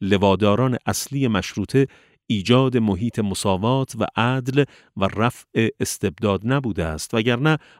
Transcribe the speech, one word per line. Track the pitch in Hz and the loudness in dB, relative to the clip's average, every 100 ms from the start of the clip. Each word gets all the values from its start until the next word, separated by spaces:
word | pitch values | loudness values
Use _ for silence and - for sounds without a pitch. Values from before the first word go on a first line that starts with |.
لواداران | 98 98 98 92 104 104 131 120 - | 0 4 4 4 2 2 0 -2 -4
اصلی | 98 - 135 131 | -6 -4 -2 0
مشروطه | 104 - - 98 135 135 - _ _ _ | 0 -2 -6 0 0 0 -2 _ _ _
ایجاد | 113 92 123 131 123 | -4 4 4 4 2
محیط | 110 95 117 - | 0 0 -2 -2
مساوات | 104 95 107 92 110 135 131 113 | -4 -2 -2 0 0 -2 -4 -4
و | 107 - | -4 0
عدل | 117 131 127 131 139 - _ - | 0 0 0 0 0 -4 _ -4
و | |
رفع | 95 98 117 - - - 113 - | -4 0 -2 -2 -6 0 0 -2
استبداد | - - 98 - 107 98 | -6 -4 -6 -2 -2 0
نبوده | 113 139 123 92 | 0 -2 -2 -4
است، | 82 78 - | -4 -6 -4
وگرنه | 113 113 120 151 151 - _ | -2 0 0 0 0 -4 _